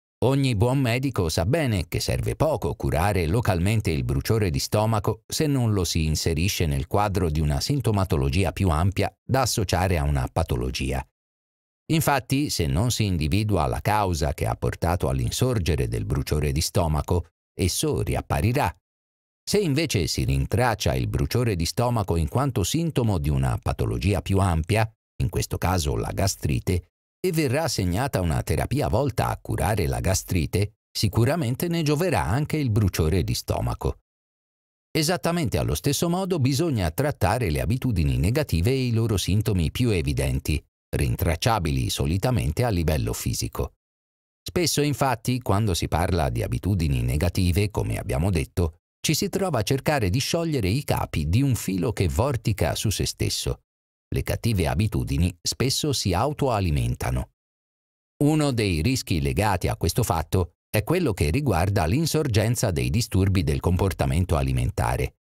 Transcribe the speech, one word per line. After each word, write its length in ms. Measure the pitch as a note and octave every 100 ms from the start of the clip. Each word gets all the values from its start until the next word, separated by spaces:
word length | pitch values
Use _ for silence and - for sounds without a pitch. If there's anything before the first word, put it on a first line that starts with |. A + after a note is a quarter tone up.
| _ -
Ogni 320 | A2+ C#3 C3+
buon 240 | G#2+ A#2+ C#3
medico 500 | B2 B2 C#3 - E2
sa 160 | -
bene 440 | E2+ E3 C3+ G2+ -
che 100 | -
serve 380 | - B1+ A1+ -
poco 380 | D3+ D3 D#2+
curare 520 | - C#2 C#2 F#2+ G2 D#2
localmente 640 | G#2+ - F2+ F#2+ A2 -
il 140 | D2+
bruciore 460 | B1 C2 - A2 G2+
di 100 | C2+
stomaco 640 | - G#2+ A2 A2 G#2 G2+ -
se 220 | - D#3
non 240 | C#3 A#2
lo 100 | G2+
si 220 | F2 F2
inserisce 600 | D#2 D2+ E2+ E2 F#2+ -
nel 220 | E2 C#2 -
quadro 420 | G2 G#2 F#2 E2+
di 120 | D2+
una 200 | D2+ C#2+
sintomatologia 920 | - C#3+ B2 G2+ F#2 D2+ C2+ D#2 F2+
più 160 | - F#2+
ampia 440 | D#2 F#2+ F#2+ G2 _
da 200 | - B2+
associare 580 | B2 - F#2 F2 F#2 E2+
a 60 |
una 240 | C#2+ C#2 B1+
patologia. 720 | - - B1 B1+ B1+ C2 C2 - _ _ _ _ _ _ _ -
Infatti, 600 | D#3+ D#3 C#3 - C3+ D3
se 180 | - D#2
non 240 | C#2+ B2
si 120 | -
individua 600 | G#2 F2 D2+ G2 G#2+ F#2+ C#2
la 140 | A#1
causa 520 | - G#2+ G2 D#2+ D2+
che 140 | - A1+
ha 80 |
portato 540 | A#1 B1 - E2+ F2+ C#2
all'insorgere 800 | C2 A#1 - B2+ A2+ D#2 C#2+ A#1+
del 160 | A1+
bruciore 480 | G#1+ B1+ C2 D2+ D2
di 80 | C#2
stomaco, 680 | - A2 E2 D2+ - F2 - _ _
esso 480 | - F#2 - D#3 B2+
riapparirà. 680 | - - - C#2+ F#2+ B2 A#2 - _ _ _ _ _ _
Se 160 | - G#3
invece 480 | F#3 C3+ D#3+ G#2 C#2+
si 160 | -
rintraccia 720 | B1+ C2+ C2+ - B2 G#2+ -
il 140 | C2 A#1+
bruciore 480 | B1 C#2+ A#2 A#2+ F2+
di 100 | E2
stomaco 480 | - A#2+ A#2 F#2+
in 140 | E2+ D2
quanto 340 | A#2+ C#3+ G#2
sintomo 560 | G2 D#3 E3+ - A2+ F#2
di 100 | D2
una 300 | C2+ C2 A1
patologia 600 | - - A1+ B1+ E2 F#2
più 160 | E2+ G2
ampia, 500 | G2 E2 D#2 G#2 A2 _ _ -
in 80 | C2
questo 300 | - - -
caso 380 | E2+ F#2 C#2+ A1
la 160 | G#1
gastrite, 720 | - G2 - D2+ B1 - F2+ - _ _ -
e 60 | F#3
verrà 320 | E3 C#3+ C3+
assegnata 580 | D#3+ - F2+ F2+ C#3 -
una 220 | F2 C#2
terapia 460 | - D#2+ - C#3+ G2+
volta 400 | G#2+ C#3+ - A#1
a 100 | G#2
curare 460 | - A2 E2 G#2+ D2
la 140 | A#1+
gastrite, 800 | B1 F#2+ - F#2 C#2+ F2+ G2+ _ _
sicuramente 800 | - G2+ A2 A#2+ E3+ A#2 C3 F3
ne 140 | E3+
gioverà 420 | D3 D3 F#3 A2+
anche 320 | C#2 A#2+ D3+ D#3
il 140 | C3+
bruciore 520 | G#2 G2 - D#2 F#2
di 120 | G#2+
stomaco. 640 | - - - A#1+ A1+ - - _ _ _ _ _ _ _ _ _
Esattamente 680 | D#3 D#3 F3+ E3+ F3 B2 F2
allo 200 | B1 D2
stesso 320 | - C#3+ F3
modo 320 | F3 F#3+ F3+
bisogna 500 | B2+ C3+ E3+ A#2+ E2
trattare 600 | - C#3+ - F2 A2+ G2
le 100 | C#2+
abitudini 580 | C2 C3 B2+ F2+ C#2+ B1+
negative 520 | E2+ C3 D3 E2 G2
e 160 | C3+ B2
i 60 |
loro 240 | A2+ A#2 G2
sintomi 540 | - G2+ A2 F#2+ D#2
più 200 | - B2
evidenti, 720 | F#2 C#2+ B1+ C2+ C2 - D2+ - _ - -
rintracciabili 920 | C#2 A#1 F2 D#2 B2 A2 D#2+ C2+ A1
solitamente 760 | - C#2+ F#2+ B2+ B2 C#2+ D#2
a 60 | A#2+
livello 420 | F2+ D#2 D2 A1
fisico. 600 | A1+ B1 A1 - - - _ _ _ _ _ _ _
Spesso, 400 | - F3+ E3 -
infatti, 580 | D3 C#3 C#3 A#2+ - B2+
quando 340 | - G2 A2
si 120 | E2 -
parla 420 | D#2+ F2 F2 C#2
di 140 | A#1
abitudini 600 | G2+ B1 F2+ G2+ D#2+ C2
negative, 680 | A#1+ C2 F2+ - F#2 F2+ G2+
come 280 | - G#2 G#2+
abbiamo 320 | - C2 F#2
detto, 480 | E2+ C2+ - E2 - _ _
ci 140 | -
si 140 | D#3 G3+
trova 320 | - F#3+ B2
a 20 |
cercare 480 | - C3+ - D3 F#2+
di 80 | A#2
sciogliere 500 | - E3+ E3+ C#3+ F#2
i 140 | B2+
capi 460 | - - - - D2+
di 120 | G2+
un 140 | C#3
filo 380 | A#2+ - F3 D3
che 160 | - F#2
vortica 640 | C#2 C3+ A#2+ - G2+ D2+
su 160 | - A2+
se 160 | - C2
stesso. 540 | - G#1+ - C2+ - _ _ _ _ -
Le 100 | -
cattive 460 | - - A#2 G2+ D2
abitudini 640 | C2+ A2 C2+ A#1+ C#2 F2+ -
spesso 540 | - - B2+ - D#3
si 180 | B2+ G2
autoalimentano. 1200 | F2 C3+ C#3+ C#3 G#2+ F#2 D2 A#1+ B1 B1 B1+ - _ _ _ _ _ _ _ _ -
Uno 280 | D3 D#3 D3
dei 300 | A#2 G#2 D#2+
rischi 400 | F2+ C3 - F2
legati 460 | C#2 C2 G#2+ F#2+ -
a 80 | A2
questo 260 | F2+ -
fatto 540 | A2 E2 - G2 - _ _
è 160 | G#2+
quello 300 | - F3 D3+
che 160 | - D2+
riguarda 560 | B2 D3 E2+ F#2+ G2+ D#2
l'insorgenza 840 | B2 E3 D#3 D3 A2+ G#2+ B2 A2
dei 200 | D2 B1
disturbi 520 | G2+ - F#2 F#2+ F#2+
del 180 | C#2+ C#2
comportamento 760 | - F2+ G2 - C#2 D2+ F2+ D#2
alimentare. 800 | C2+ B1+ B1+ - A#1 B1+ B1+ _